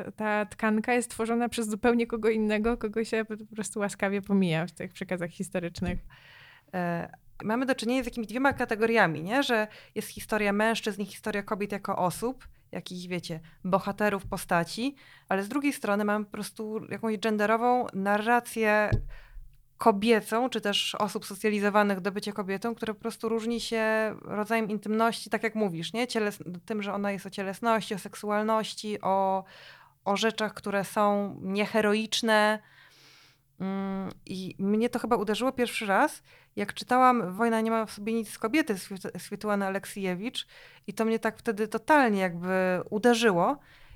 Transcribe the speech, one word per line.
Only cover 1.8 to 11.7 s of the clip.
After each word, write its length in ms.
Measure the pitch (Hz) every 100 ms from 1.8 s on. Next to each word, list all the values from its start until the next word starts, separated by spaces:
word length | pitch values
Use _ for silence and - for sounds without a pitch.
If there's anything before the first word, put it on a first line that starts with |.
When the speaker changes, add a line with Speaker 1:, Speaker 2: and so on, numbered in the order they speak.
| 247 233 233
Speaker 1:
kogo 240 | 233 220
innego, 460 | 220 214 214 226 233
kogo 280 | 214 214
się 200 | 226 220
po, 120 | 220 214
po 180 | 214
prostu 260 | 220 196 220
łaskawie 420 | 202 - 196 202
pomija 440 | 196 196 185 156 170
w 60 |
tych 200 | - 185
przekazach 380 | - - 180 175
historycznych. 680 | - 185 190 170 - 175 180 - - - - - - _
Speaker 2:
E, 380 | 185 175 170 - - - -
mamy 220 | 202 233 262
do 80 |
czynienia 280 | 262 220 262
z 40 | 240
jakimiś 220 | 240 214
dwiema 240 | 233 277
kategoriami, 680 | - 240 214 226 226 180 147
nie? 200 | 170 262
Że 260 | 269 226 214 - -
jest 140 | 214 208
historia 440 | - - 214 208
mężczyzn 500 | 202 220 214 220 196
i 40 | 202
historia 360 | - 214 208
kobiet 300 | 202 202 202